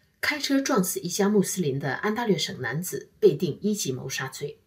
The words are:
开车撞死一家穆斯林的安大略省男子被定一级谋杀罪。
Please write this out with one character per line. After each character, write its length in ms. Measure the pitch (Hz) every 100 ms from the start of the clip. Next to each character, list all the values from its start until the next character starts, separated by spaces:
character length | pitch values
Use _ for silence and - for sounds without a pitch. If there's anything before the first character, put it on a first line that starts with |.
| _ -
开 160 | - 294
车 220 | - 269
撞 220 | 269 247
死 160 | 180 190
一 100 | 175
家 180 | - 202
穆 140 | 214
斯 200 | 185 -
林 180 | 151 139
的 140 | 143 127
安 180 | 214
大 140 | 220 233
略 100 | 170
省 240 | - -
男 180 | 120 139
子 300 | 185 - - -
被 140 | 202
定 240 | 147 165 135
一 140 | 208
级 180 | 202 -
谋 160 | 127 131
杀 200 | - 131
罪。 320 | - 147 -